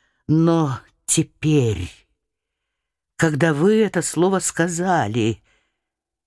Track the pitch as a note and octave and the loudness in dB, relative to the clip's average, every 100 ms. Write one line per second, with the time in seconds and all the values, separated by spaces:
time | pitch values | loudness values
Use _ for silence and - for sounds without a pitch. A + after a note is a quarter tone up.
0 | _ _ - D#3 E3 E3 D3+ B2+ - _ | _ _ -2 2 2 2 0 -4 -12 _
1 | - - D3+ - D3+ D3+ A#2+ F#2 F2 - | -4 -2 -2 -4 0 2 2 -2 -8 -14
2 | _ _ _ _ _ _ _ _ _ _ | _ _ _ _ _ _ _ _ _ _
3 | _ - E3 D3 E3 C#3+ F3+ A3 G#3 F3+ | _ -4 -2 0 0 2 2 2 2 -2
4 | - - F3+ F#3+ - - E3+ E3 F#3 F3 | -4 0 0 0 -4 -2 -4 -2 -2 0
5 | G#2+ A#2 A2 A2+ _ _ _ _ _ _ | 0 -2 -2 -4 _ _ _ _ _ _
6 | _ _ | _ _